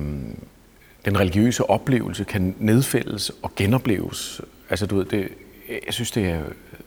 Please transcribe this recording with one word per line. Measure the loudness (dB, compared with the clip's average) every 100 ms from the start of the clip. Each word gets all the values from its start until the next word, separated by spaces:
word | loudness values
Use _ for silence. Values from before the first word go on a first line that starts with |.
| -4 -6 -10 -12 -18 _ -20 _ -20 -8
den | -2 2
religiøse | 4 4 4 2 2
oplevelse | 2 4 2 0 -4
kan | -4 0 0 0
nedfældes | 4 4 4 0 -2 -4 -6 -6
og | -10 0
genopleves. | 2 2 2 0 -2 -6 -10 -12 -16 -18 -6
Altså, | -2 0
du | 0
ved, |
det, | 0 -2 -2 -8 -20 -20 -12 -10 -6
jeg |
synes, | -4 -2
det | 0 0
er | 0 -4 -10 -18 -20